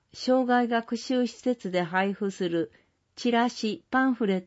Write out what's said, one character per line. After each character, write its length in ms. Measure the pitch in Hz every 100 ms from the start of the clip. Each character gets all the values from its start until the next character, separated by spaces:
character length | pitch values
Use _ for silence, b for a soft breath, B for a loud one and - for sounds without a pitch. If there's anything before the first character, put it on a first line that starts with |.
| _
障 340 | - - 254 247
害 220 | 247 240
学 260 | 233 226 233
習 320 | - 254 240
施 120 | -
設 320 | 254 247 190
で 120 | 180
配 300 | 170 185 196
布 180 | 190 196
す 160 | - 180
る 240 | 170 156 b b b _ -
チ 140 | 240
ラ 180 | 233 240
シ、 340 | - 220 202 -
パ 140 | 262 262
ン 80 |
フ 120 | 247 208
レ 120 |
ッ 80 | 190